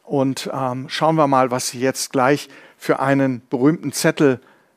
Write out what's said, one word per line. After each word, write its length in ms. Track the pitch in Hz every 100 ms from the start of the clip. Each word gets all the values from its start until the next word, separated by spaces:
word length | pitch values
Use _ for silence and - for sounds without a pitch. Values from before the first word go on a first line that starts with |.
Und, 440 | - 143 135 127 -
ähm, 340 | 131 131 127 139
schauen 280 | - 156 160
wir 100 | 143
mal, 240 | 131 127
was 200 | 127 -
Sie 100 | 123
jetzt 320 | 131 127 -
gleich 360 | 139 127 147 - - - _
für 220 | - 151
einen 420 | 135 139 135 123 -
berühmten 400 | 131 135 170 143
Zettel 500 | - 165 - 147 123 _ _ _